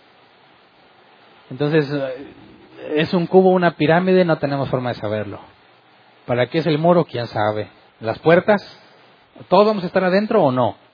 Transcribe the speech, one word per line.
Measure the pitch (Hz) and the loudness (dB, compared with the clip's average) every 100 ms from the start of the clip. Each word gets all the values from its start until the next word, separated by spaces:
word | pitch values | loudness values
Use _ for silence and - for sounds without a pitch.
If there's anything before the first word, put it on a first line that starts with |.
| _ _ _ _ _ _ _ _ _ _ _ _ - - - | _ _ _ _ _ _ _ _ _ _ _ _ -20 -20 -16
Entonces, | 127 147 160 139 | -6 0 0 0
eh, | 143 131 131 139 - - - - - - 151 | -4 -6 -10 -16 -20 -20 -20 -20 -18 -6 -4
¿es | 165 | -2
un | 180 170 | -2 2
cubo, | 185 185 | 4 4
una | 185 175 | 4 2
pirámide? | - 151 170 185 185 | 0 2 2 2 2
No | 170 156 | 2 0
tenemos | 143 139 127 | -2 -4 -4
forma | 131 123 | -4 -6
de | |
saberlo. | 110 104 107 101 - - _ _ _ _ _ _ _ - | -6 -6 -6 -6 -12 -18 _ _ _ _ _ _ _ -4
¿Para | 120 123 | -2 0
qué | 165 | -2
es | 156 | -2
el | 151 | 0
muro? | 170 175 | 2 2
¿Quién | 156 120 117 | 0 -6 -6
sabe? | 113 104 107 101 - _ _ | -2 -2 -2 -8 -14 _ _
¿Las | 113 - | -8 -2
puertas? | 156 175 214 208 - - - _ _ _ _ - - | 2 2 2 0 -2 -20 -20 _ _ _ _ -20 0
¿Todos | 180 208 | 2 2
vamos | 214 | 0
a | 175 | -4
estar | 185 | -2
adentro | 185 190 214 220 | 0 0 0 2
o | 143 | 2
no? | 127 110 - _ | 0 -2 -4 _